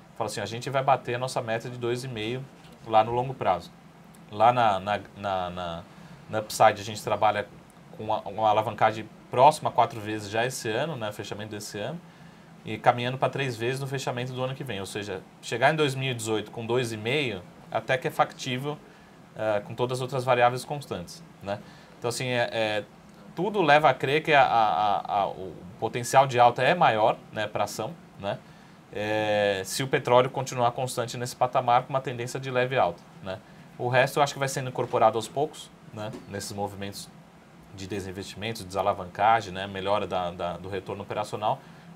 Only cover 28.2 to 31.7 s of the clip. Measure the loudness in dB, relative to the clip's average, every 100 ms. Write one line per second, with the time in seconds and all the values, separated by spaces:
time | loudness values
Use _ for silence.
28.2 | -6 -6 -10 -20 -20 -20 -12 -6 -2 0
29.2 | 2 4 4 2 -2 -4 0 0 6 6
30.2 | 6 0 -4 0 0 0 -4 -4 -6 -6
31.2 | -6 -2 0 2 4